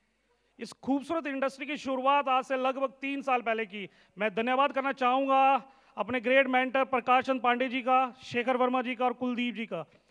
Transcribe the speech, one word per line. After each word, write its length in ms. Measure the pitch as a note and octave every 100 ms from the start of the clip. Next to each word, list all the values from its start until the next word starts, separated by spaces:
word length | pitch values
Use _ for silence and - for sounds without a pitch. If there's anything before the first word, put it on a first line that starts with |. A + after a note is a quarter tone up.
| _ _ _ _ _ -
इस 140 | A#3
खूबसूरत 540 | - - C#4 B3+ E4 C#4+
इंडस्ट्री 380 | C4+ C4 C4+ C#4
की 120 | D4
शुरुआत 500 | C4+ C4 C4 C#4+ C4+
आज 160 | C4
से 120 | C4 C4
लगभग 340 | C4 C4 C4+
तीन 320 | - C#4 C#4
साल 200 | B3+ B3
पहले 240 | A3+ A3 G#3+
की। 240 | G#3 F#3 _ _ F#3
मैं 180 | G#3+ F#3+
धन्यवाद 360 | A#3 C4 C#4+
करना 200 | C4+ C4+
चाहूंगा 720 | C4 B3 C4 C4+ C4+ C4+ C4+ - _ _ -
अपने 220 | G3+ B3+
ग्रेट 280 | A3+ C4+ C4
मेंटर 360 | B3+ B3+ C4+
प्रकाश 400 | C4+ B3+ A#3+ B3+
चंद 180 | B3+ C4
पांडे 280 | A#3+ A#3+ C4
जी 120 | B3+
का, 340 | A#3+ B3+ C4 -
शेखर 340 | - A#3+ A#3 B3
वर्मा 240 | B3+ B3+
जी 140 | B3 A#3
का 100 | B3
और 80 |
कुलदीप 420 | B3 B3 A#3+ B3 G3+
जी 100 | A3+
का। 200 | E3+ D3+ _ _